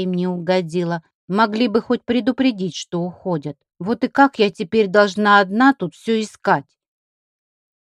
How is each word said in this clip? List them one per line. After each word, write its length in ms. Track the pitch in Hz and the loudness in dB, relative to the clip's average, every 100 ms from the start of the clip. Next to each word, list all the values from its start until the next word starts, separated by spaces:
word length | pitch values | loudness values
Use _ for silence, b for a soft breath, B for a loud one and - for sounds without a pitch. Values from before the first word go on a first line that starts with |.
им 120 | 185 | -2
не 120 | 180 180 | -2 -2
угодила? 760 | 175 170 185 165 175 170 170 - _ - | -4 -2 -2 -2 -4 -4 -6 -10 _ -6
Могли 400 | 190 220 220 247 | 0 0 0 0
бы 120 | 220 | 0
хоть 240 | - 240 | -2 -6
предупредить, 720 | - 240 226 247 262 202 185 - | -2 -2 -2 0 -2 -2 -8 -8
что 260 | - 175 | -10 -8
уходят. 540 | 175 170 190 165 147 143 _ _ | -8 -8 -6 -6 -6 -14 _ _
Вот 260 | 180 233 | -6 -4
и 40 | 240 | -2
как 300 | - 277 - | 2 2 2
я 120 | 202 | -2
теперь 360 | - 190 220 196 | -2 -2 0 2
должна 540 | 202 208 190 208 202 | 4 2 2 4 4
одна 340 | 190 208 262 | 4 4 2
тут 200 | 262 175 | 2 -6
все 260 | - - 220 | -8 -4 -2
искать? 560 | 214 - - 160 - _ _ _ _ _ _ _ _ _ _ _ | -4 -6 0 0 -2 _ _ _ _ _ _ _ _ _ _ _